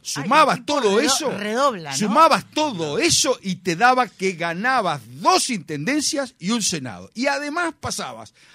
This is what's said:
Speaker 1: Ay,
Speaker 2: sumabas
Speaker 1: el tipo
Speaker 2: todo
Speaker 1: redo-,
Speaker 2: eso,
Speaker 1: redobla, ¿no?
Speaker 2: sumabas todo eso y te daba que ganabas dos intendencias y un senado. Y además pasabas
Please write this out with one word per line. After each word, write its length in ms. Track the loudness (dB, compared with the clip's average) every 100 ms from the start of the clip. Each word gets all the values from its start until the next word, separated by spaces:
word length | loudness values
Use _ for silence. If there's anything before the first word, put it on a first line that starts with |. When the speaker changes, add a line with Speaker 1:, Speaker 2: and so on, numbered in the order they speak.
Speaker 1:
Ay, 0 |
Speaker 2:
sumabas 560 | -10 -8 2 4 4 2
Speaker 1:
el 60 |
tipo 160 | -2 0
Speaker 2:
todo 180 | 2 2
Speaker 1:
redo-, 20 |
Speaker 2:
eso, 300 | 2 0 -2
Speaker 1:
redobla, 600 | -4 -4 0 0 0 -4
¿no? 60 | -2
Speaker 2:
sumabas 540 | 2 6 6 6 0
todo 480 | -2 -2 -2 -4 0
eso 400 | 2 2 0 -2
y 140 | -4 -6
te 200 | -4 2
daba 320 | 4 4 0
que 240 | -2 -4
ganabas 680 | -2 -4 -2 0 0 0 -4 -8 -4
dos 300 | 2 2 2
intendencias 840 | -4 -6 -6 -2 -2 -2 -4 -6 -8
y 120 | -4
un 120 | -2
senado. 480 | -2 -4 -8 -12 -14
Y 120 | -6 -2
además 480 | -2 -4 -4 -6 -6
pasabas 560 | -8 -8 -8 -12 -18 _ _